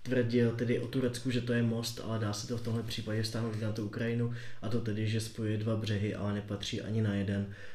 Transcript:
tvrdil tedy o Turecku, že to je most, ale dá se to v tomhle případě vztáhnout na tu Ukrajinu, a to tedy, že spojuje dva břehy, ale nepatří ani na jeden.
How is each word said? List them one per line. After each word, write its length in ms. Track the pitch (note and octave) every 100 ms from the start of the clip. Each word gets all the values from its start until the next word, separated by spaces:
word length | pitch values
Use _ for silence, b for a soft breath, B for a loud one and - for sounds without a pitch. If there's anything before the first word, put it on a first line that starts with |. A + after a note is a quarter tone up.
tvrdil 480 | - B2+ A#2 A#2+ A#2
tedy 280 | A2+ A#2+ A2+
o 80 | -
Turecku, 440 | C3+ B2 - C3+
že 100 | B2
to 120 | A#2+
je 100 | A#2+
most, 380 | A#2 A2+ A2+ - -
ale 140 | A2
dá 140 | G#2
se 140 | G#2 -
to 100 | A#2
v 40 |
tomhle 220 | A2+ A2+
případě 380 | A2+ - G#2+ G#2+
vztáhnout 380 | G#2+ A2+ A2+ G#2+
na 100 | A2
tu 140 | G#2 G#2
Ukrajinu, 480 | - A#2 A#2+ A#2+ A#2+ B B
a 80 | A2
to 120 | A2+
tedy, 260 | A2 G#2 G#2+
že 140 | A2
spojuje 360 | - - A2 G#2+
dva 180 | G#2+ A2
břehy, 400 | G#2 G#2 G#2 -
ale 180 | G2+
nepatří 480 | G2+ G2+ G2+ - A2+
ani 200 | - A2
na 120 | G#2+ G2+
jeden. 380 | G2 G2+ G2+ B B